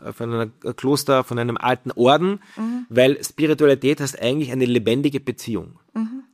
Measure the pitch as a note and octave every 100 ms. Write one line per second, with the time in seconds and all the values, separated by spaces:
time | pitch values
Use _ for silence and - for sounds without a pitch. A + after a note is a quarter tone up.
0 | - A2+ A#2 A#2 A2+ - - A#2+ C3 C#3+
1 | - C3 B2+ A#2+ A#2+ A#2 B2 B2+ - -
2 | A#2+ D3+ F#3 G3+ - - A3 B3 B3 A#2
3 | B2+ C#3+ - - D3+ D3 D3 C3+ C3 D3
4 | C#3 - A#2 C#3+ C#3 C3 B2+ A#2+ A2 B2
5 | C#3+ C3+ - A#2+ - G#2 E2 - _ A3
6 | A3 C4 B3+